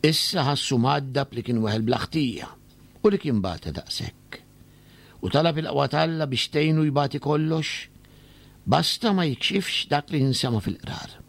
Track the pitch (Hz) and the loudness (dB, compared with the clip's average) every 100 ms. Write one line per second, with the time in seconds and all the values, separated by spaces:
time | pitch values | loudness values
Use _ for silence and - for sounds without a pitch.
0 | 151 160 - 190 135 143 - 127 123 143 | 4 2 0 0 2 0 0 2 2 2
1 | 135 135 135 117 113 117 110 110 113 123 | 0 -4 -4 -6 -2 -2 0 0 0 0
2 | - 160 131 101 - - - - - - | -2 -2 -2 -4 -12 -16 -20 -20 -20 0
3 | 214 196 147 113 92 82 - 76 - - | 2 2 0 0 0 -4 -6 -10 -8 -8
4 | - - - - - - - - - - | -8 -12 -20 -20 -20 -20 -20 -20 -20 -20
5 | - - - 143 165 151 160 143 139 147 | -20 -8 0 2 2 0 -2 0 2 2
6 | 165 160 147 123 - 147 156 160 151 139 | 0 0 -2 -2 0 2 4 4 4 2
7 | 143 143 139 151 156 160 151 - - - | 0 -2 0 0 2 0 -2 -8 -12 -20
8 | - - - - - - - 147 165 - | -20 -20 -20 -20 -20 -12 0 2 2 0
9 | 233 190 165 127 - 196 185 - - 143 | 2 2 0 0 -2 -2 -2 -6 -2 -2
10 | - 156 135 127 131 113 101 - - - | 0 0 2 2 0 0 -2 -6 -8 -10
11 | - - | -12 -18